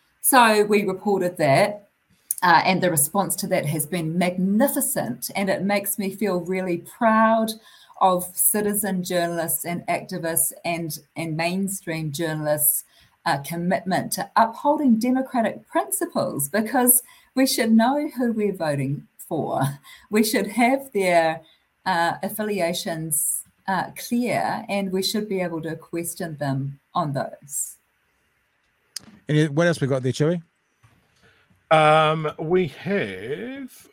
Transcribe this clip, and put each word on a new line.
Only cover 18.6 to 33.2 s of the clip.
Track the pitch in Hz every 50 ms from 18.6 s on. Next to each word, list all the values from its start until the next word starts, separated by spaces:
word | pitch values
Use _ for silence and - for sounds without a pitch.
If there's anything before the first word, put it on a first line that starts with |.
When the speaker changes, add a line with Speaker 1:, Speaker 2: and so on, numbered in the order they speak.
| 165 151 147 139 135 135 143 156 - _ _
Speaker 1:
for. | - - - 170 151 - 123 131 135 139 139 - - - - - - - -
We | 208 214 220
should | 220 - 220 202 196
have | - 226 240 240 269 277 - -
their, | - 202 185 185 175 170 165 160 160 160 - _ _ _ _ _ _ _ -
uh, | 190 185 170 170 170 151 -
affiliations, | - - 214 - 214 208 208 196 170 170 180 180 - 202 165 160 160 160 151 - - - - - - _ _ _ _
uh, | - 190 175 - - -
clear, | - - - 247 240 247 214 156 104 - - - - - -
and | 196 202 196 190
we | 180 190
should | 190 - - 214 214 214
be | 196 185
able | 180 175 165 160
to | 160 160 160
question | 160 - - - 170 170 170 - - 180 165 156
them | 139 147 139 135 139 135 139 - - _ _ -
on | 180 165 147 139
those. | 135 - - - - - 139 - - - - - _ _ _ _ _ _ _ _ _ _ _ _ _ _ _ _ _ _ _ _ _ _ _ - - - - - - _ -
Speaker 2:
And | 151 151 156 156 143
what | 156 170
else | 175 165 -
we | 143 123
got | 139 131
there, | 123 131
Chewy? | 120 - 147 160 180 170 165 _ _ _ _ _ _ _ _ _ _ _ _ _ _ _ _ _ _ _ _ _ _ _ _ -
Speaker 3:
Um, | 160 156 156 151 156 156 156 156 156 160 156 151 151 -
we | 156 156 180 185 185 139
have, | - - - 175 202 196 131 101 95 92